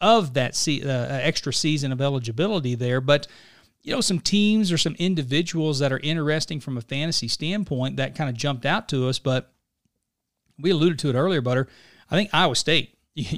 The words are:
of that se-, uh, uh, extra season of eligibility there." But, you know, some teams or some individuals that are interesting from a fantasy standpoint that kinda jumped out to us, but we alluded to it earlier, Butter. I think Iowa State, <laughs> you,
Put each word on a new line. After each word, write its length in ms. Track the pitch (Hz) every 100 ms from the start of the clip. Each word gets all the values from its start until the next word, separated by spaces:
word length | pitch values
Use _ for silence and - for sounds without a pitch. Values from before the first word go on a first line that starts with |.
of 340 | 190 226 156
that 220 | 131 123 -
se-, 260 | - 139
uh, 60 | 139
uh, 320 | 127 123 135
extra 300 | 151 - 143
season 400 | - 156 151 139
of 80 | 127
eligibility 720 | 139 135 117 113 190 202 127
there." 260 | 120 123 127
But, 280 | 131 147 - - - - _ _
you 100 | -
know, 80 | 269
some 180 | - 180
teams 540 | - 202 208 220 196
or 60 | 165
some 180 | 165 -
individuals 800 | 180 175 127 143 170 165 156 135
that 120 | 139
are 80 | 131
interesting 580 | 143 165 147 156 - 151
from 160 | 143 123
a 40 |
fantasy 460 | - 139 160 - 117
standpoint 680 | - 156 208 185 131 131 135
that 200 | 135 -
kinda 160 | 147
jumped 320 | 117 143 131 139
out 220 | 196 -
to 200 | 135 127
us, 100 | 131
but 340 | 139 127 - _ _ _ _ _ _ _ _ _ _ -
we 120 | 160
alluded 280 | 165 170 151
to 100 | 147
it 60 | 123
earlier, 260 | 175 170
Butter. 260 | 123 127 131 - - _ -
I 60 | 170
think 140 | 202
Iowa 240 | 156 175 117
State, 380 | - 156 - _
<laughs> 100 | _
you, 100 | - 104